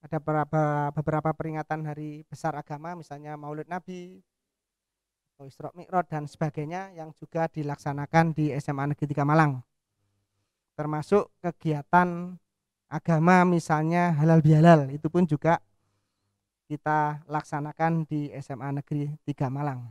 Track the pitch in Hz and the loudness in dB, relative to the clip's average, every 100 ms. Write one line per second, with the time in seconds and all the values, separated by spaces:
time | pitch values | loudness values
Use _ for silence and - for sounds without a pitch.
0 | 151 160 151 156 147 156 151 147 147 147 | -6 -8 -2 -2 0 0 0 0 -2 -4
1 | 147 156 160 156 160 156 151 156 156 147 | -2 -2 -2 -6 -6 -8 -8 -8 -8 -8
2 | 151 151 156 143 160 147 - 147 165 175 | -12 -14 -18 -8 -6 -6 -10 -12 -12 -14
3 | 151 147 151 151 147 151 151 180 175 180 | -16 -16 -14 -14 -12 -12 -10 -12 -10 -16
4 | 180 185 _ _ _ _ _ _ _ _ | -16 -20 _ _ _ _ _ _ _ _
5 | _ _ _ _ 139 _ 147 175 170 185 | _ _ _ _ -20 _ -16 -16 -4 -2
6 | 170 156 147 - 156 - 151 180 196 175 | -2 -6 -10 -6 -6 -4 -8 -8 -12 -14
7 | 160 - 156 165 165 - 147 139 - 143 | -18 -18 -10 -4 -4 -4 -8 -6 -6 -6
8 | 143 165 165 156 151 139 - 139 143 143 | 0 2 2 2 -2 -2 -4 -4 -4 -4
9 | 143 147 143 156 151 131 - _ _ _ | -4 -2 2 4 4 0 -10 _ _ _
10 | _ _ _ _ _ _ _ - 151 151 | _ _ _ _ _ _ _ -8 -4 -4
11 | 151 202 - _ 175 - 160 147 - 180 | 2 2 2 _ -8 -4 -2 -2 2 4
12 | 180 170 180 180 _ _ _ _ _ 147 | 4 -2 -10 -14 _ _ _ _ _ -8
13 | - 160 165 185 180 175 - 156 156 175 | 0 4 6 6 6 2 0 0 2 0
14 | 175 151 156 160 156 156 170 160 139 147 | 0 2 6 6 8 8 10 8 6 -6
15 | 156 175 180 151 160 170 _ _ _ _ | -2 0 0 0 0 0 _ _ _ _
16 | _ _ _ _ _ _ _ 151 151 151 | _ _ _ _ _ _ _ -8 -2 0
17 | 151 147 151 151 - 151 147 - 160 165 | 0 -4 -8 -8 -6 -8 -8 -2 0 0
18 | 156 151 147 110 139 127 135 139 - 147 | -2 -6 -6 -10 -12 -10 -6 -8 -4 -4
19 | 143 151 - 143 135 139 147 127 120 | -4 -8 -8 -4 -4 -4 -6 -6 -12